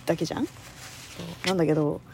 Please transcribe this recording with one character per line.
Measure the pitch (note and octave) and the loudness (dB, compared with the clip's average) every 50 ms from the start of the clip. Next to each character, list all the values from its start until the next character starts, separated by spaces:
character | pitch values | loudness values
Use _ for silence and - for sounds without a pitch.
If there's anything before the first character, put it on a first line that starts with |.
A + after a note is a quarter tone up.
| - | 2
だ | - E3+ E3 | 2 2 2
け | E3+ | 2
じ | - E3 | 0 0
ゃ | F3 | -2
ん？ | C#4+ | -4
そ | - - - - - - - - - - - - - - - F3 E3 E3 - - | -4 -6 -12 -16 -16 -16 -16 -16 -14 -14 -14 -14 -14 -12 -12 -10 -10 -10 -4 -2
う。 | F3 | 0
な | F#3+ | 4
ん | F3 | 4
だ | E3 | 6
け | D3 D#3 | 6 6
ど、 | D#3 D3+ C#3+ - - - - | 6 4 4 2 0 -6 -12